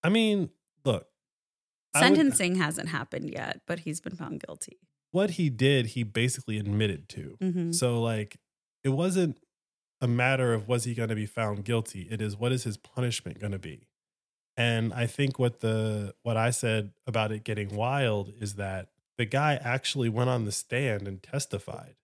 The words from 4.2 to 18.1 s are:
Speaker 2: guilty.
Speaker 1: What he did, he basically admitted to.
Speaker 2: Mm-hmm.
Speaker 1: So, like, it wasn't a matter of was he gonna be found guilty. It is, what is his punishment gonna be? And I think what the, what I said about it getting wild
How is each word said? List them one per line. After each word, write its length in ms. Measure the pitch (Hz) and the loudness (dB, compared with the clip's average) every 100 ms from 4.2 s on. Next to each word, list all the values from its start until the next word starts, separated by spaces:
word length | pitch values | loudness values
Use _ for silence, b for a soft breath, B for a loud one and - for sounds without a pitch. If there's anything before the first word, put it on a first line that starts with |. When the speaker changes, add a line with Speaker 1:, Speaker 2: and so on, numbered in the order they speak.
| - - - | -10 -10 -10
Speaker 2:
guilty. 340 | - - - _ _ _ | -12 -14 -16 _ _ _
Speaker 1:
What 200 | 175 202 | 0 2
he 180 | 170 160 | 2 0
did, 380 | 117 131 139 117 | 4 6 6 2
he 160 | 127 | -2
basically 540 | 113 113 123 127 - 107 | -2 2 0 0 -4 -4
admitted 500 | 101 104 107 82 - | 0 2 2 0 -10
to. 280 | - 73 - | -12 -12 -4
Speaker 2:
Mm-hmm. 300 | 190 180 170 | -2 0 0
Speaker 1:
So, 300 | 165 127 120 | 2 2 2
like, 360 | 117 110 104 - _ _ _ _ | 0 -2 -4 -10 _ _ _ _
it 60 | 135 | -2
wasn't 480 | 135 185 185 170 - _ _ _ _ _ _ | 2 2 2 0 -2 _ _ _ _ _ _
a 60 | 123 | 0
matter 460 | 120 127 135 127 | 2 2 4 2
of 140 | 113 101 | 0 0
was 160 | 123 | -2
he 100 | 113 | 0
gonna 220 | 120 113 107 | -2 -2 -2
be 100 | 104 | -4
found 380 | - 110 101 | -2 -2 -2
guilty. 440 | 101 117 113 98 85 | -2 -2 -2 -10 -8
It 100 | 110 | -4
is, 140 | 107 104 | -4 -2
what 160 | 120 | -2
is 120 | 127 120 | -2 -2
his 100 | 104 | -8
punishment 640 | - - 123 117 90 - | -8 -4 -2 -4 -8 -8
gonna 200 | 104 95 | -6 -6
be? 280 | 82 64 _ _ _ _ _ _ _ - | -8 -16 _ _ _ _ _ _ _ 0
And 360 | 117 113 113 | 2 2 0
I 140 | 123 117 | 0 -4
think 320 | - 139 - | 0 0 2
what 220 | 123 117 | 0 2
the, 520 | 113 110 110 107 101 - | 0 0 0 -2 -6 -6
what 120 | 120 110 | -2 2
I 120 | 113 | 2
said 400 | 120 120 110 104 _ - | 2 0 0 -2 _ -4
about 240 | 113 107 | 0 0
it 120 | 107 | -2
getting 300 | 110 107 98 104 | -4 -4 -4 -2
wild 580 | 120 139 127 | -2 0 2